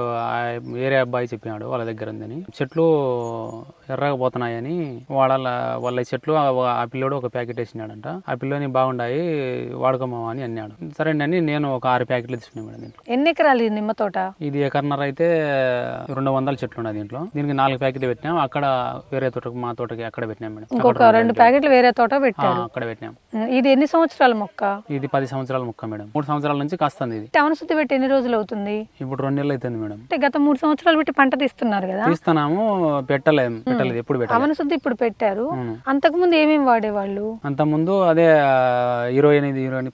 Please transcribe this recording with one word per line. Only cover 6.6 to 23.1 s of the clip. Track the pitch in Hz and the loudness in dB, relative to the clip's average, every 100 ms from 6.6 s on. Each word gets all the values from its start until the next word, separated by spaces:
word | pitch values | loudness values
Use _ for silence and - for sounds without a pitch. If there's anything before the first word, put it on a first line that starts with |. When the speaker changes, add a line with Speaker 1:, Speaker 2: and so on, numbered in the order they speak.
| 123 120 | 0 0
Speaker 1:
ఆ | |
పిల్లోడు | 120 131 135 143 | -4 -4 -4 -2
ఒక | 120 | -4
ప్యాకెట్ | 123 120 120 | -6 -6 -8
వేసినాడంట. | 113 117 110 107 127 | -8 -10 -12 -12 -12
ఆ | 180 - | -10 -8
పిల్లోని | 127 135 143 139 | -6 -4 -4 -2
బాగుండాయి | 127 131 123 120 139 175 151 131 123 123 | 0 0 -2 -4 -2 -2 -4 -4 -6 -8
వాడుకోమావా | 127 127 131 127 117 113 | -2 0 0 -4 -6 -6
అని | 123 | -6
అన్నాడు. | 123 113 107 104 160 147 | -8 -8 -10 -12 -10 -4
సరే | 160 | -2
అని | 151 147 180 | 0 0 0
నేను | 156 147 147 127 | 0 0 -2 -2
ఒక | 127 | 0
ఆరు | 123 | 0
ప్యాకెట్లు | 123 127 120 120 | 0 -2 -4 -8
తీసుకున్నాను | - - 110 | -10 -14 -14
మేడం | 113 | -14
దీంట్లో. | 107 - - | -16 -16 -4
Speaker 2:
ఎన్ని | 247 311 | 0 0
ఎకరాలు | 330 311 247 | 2 4 4
ఈ | 226 | 2
నిమ్మ | 214 214 | 0 -2
తోట? | 220 202 190 190 196 | -2 -2 -2 -6 -6
Speaker 1:
ఇది | 147 143 | -4 -2
ఎకరన్నర | 139 143 143 139 | 0 0 -2 -2
అయితే | 139 135 170 165 147 135 131 123 120 123 127 | -2 0 2 2 2 2 2 0 -2 -6 -6
రెండు | 135 135 | -2 0
వందల | 135 135 | 0 0
చెట్లు | 135 123 - | -4 -6 -6
ఉన్నాయి | 113 107 | -6 -6
దీంట్లో. | 104 123 180 147 | -8 -10 -8 -4
దీనికి | 147 | -2
నాలుగు | 139 135 127 | 0 0 0
ప్యాకెట్లు | 135 131 131 | -2 -2 -4
పెట్టినాం. | 117 151 170 | -4 -4 -2
అక్కడ | 139 - 139 131 123 127 - | -2 -2 -2 -2 -4 -8 -8
వేరే | 135 131 | -4 -4
తోటకు | 127 123 | -4 -8
మా | 123 120 | -8 -8
తోటకి | 120 117 117 | -6 -8 -8
అక్కడ | 113 120 113 | -10 -8 -8
పెట్టినాం | 107 110 | -8 -10
మేడం. | 107 | -12
అక్కడ | 110 247 | -6 2
Speaker 2:
ఇంకొక | 247 220 | 4 6
Speaker 1:
రెండు | 233 220 | 8 8
Speaker 2:
రెండు | 233 | 4
Speaker 1:
ప్యాకెట్లు. | 233 233 277 294 | 6 6 6 6
Speaker 2:
ప్యాకెట్లు | |
వేరే | 254 247 | 6 6
తోట | 240 233 | 4 2
Speaker 1:
ఆ, | 277 | 2
Speaker 2:
పెట్టారు. | 269 - 135 123 | 0 0 0 0
Speaker 1:
అక్కడ | 120 127 | -4 -6
పెట్టినాం. | 117 110 110 | -6 -8 -12